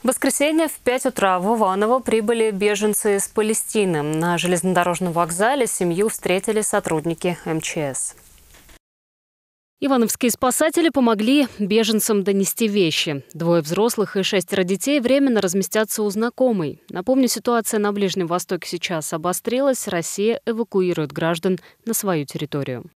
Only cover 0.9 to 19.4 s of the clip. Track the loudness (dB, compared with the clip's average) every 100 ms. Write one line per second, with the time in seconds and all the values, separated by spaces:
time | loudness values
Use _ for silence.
0.9 | 0 -2 0 2 2 2 2 2 2 2
1.9 | 0 2 0 0 2 0 2 0 2 0
2.9 | 0 0 0 0 -2 0 0 -2 0 2
3.9 | 0 0 0 0 0 0 0 2 2 2
4.9 | 0 -2 0 -2 2 2 2 0 0 -2
5.9 | 0 0 -2 0 0 0 -2 0 -2 0
6.9 | -2 -2 -2 -2 -4 -4 -4 -4 -4 -4
7.9 | -4 -8 -10 -20 -20 -20 -20 -20 -20 _
8.9 | _ _ _ _ _ _ _ _ _ 0
9.9 | 2 2 2 0 0 0 2 2 2 2
10.9 | 4 2 2 4 2 2 -2 0 2 2
11.9 | 0 2 0 2 0 0 0 0 2 2
12.9 | 0 -2 -4 -8 -6 2 2 2 0 0
13.9 | 0 -2 0 0 0 0 -2 0 0 0
14.9 | 0 4 4 4 2 2 0 0 0 -2
15.9 | -2 -2 -2 -4 2 2 2 -2 -6 _
16.9 | -8 0 2 2 0 0 0 0 0 0
17.9 | 0 -2 0 -2 -2 -2 -6 -6 -8 -4
18.9 | -6 -4 -4 -2 -4